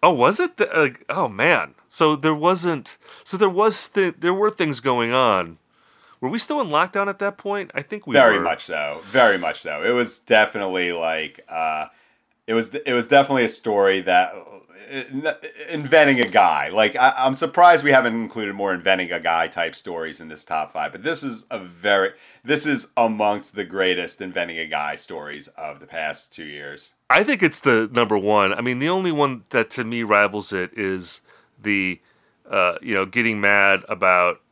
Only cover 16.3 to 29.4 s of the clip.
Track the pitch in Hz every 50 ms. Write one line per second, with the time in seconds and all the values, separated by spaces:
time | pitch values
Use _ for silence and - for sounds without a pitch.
16.3 | - 113 98 87 78 73 69 73 87 107 110 107 - 123 127 135 - 131 131 135
17.3 | 135 135 165 160 - - 175 175 175 156 139 147 139 131 123 120 113 113 113 101
18.3 | - 117 107 101 101 98 101 98 92 87 85 95 95 92 92 85 87 85 82 85
19.3 | 82 82 85 82 - 87 85 82 80 - - - 87 82 80 80 78 - 82 80
20.3 | 78 76 - - 82 80 78 76 _ 80 76 73 69 - - 147 165 - - 139
21.3 | 117 110 - _ 131 110 95 90 87 85 90 104 101 98 95 - - - - -
22.3 | - _ _ 113 147 147 143 156 143 123 - - _ - 117 113 110 107 107 104
23.3 | 104 104 95 - - 101 101 85 85 98 95 92 90 87 87 82 - - 98 92
24.3 | 85 92 87 85 85 82 82 78 78 76 76 76 73 71 - - 90 80 73 73
25.3 | 73 73 69 - _ - 80 76 73 71 76 73 - 82 80 76 73 - - -
26.3 | - - 82 76 71 73 73 71 71 71 - - _ _ _ _ 127 156 208 254
27.3 | 285 202 185 160 143 - - 143 123 110 113 107 127 117 120 104 107 104 95 104
28.3 | 107 104 101 95 101 - 120 123 127 123 135 160 180 190 190 180 160 147 147 139
29.3 | 131 120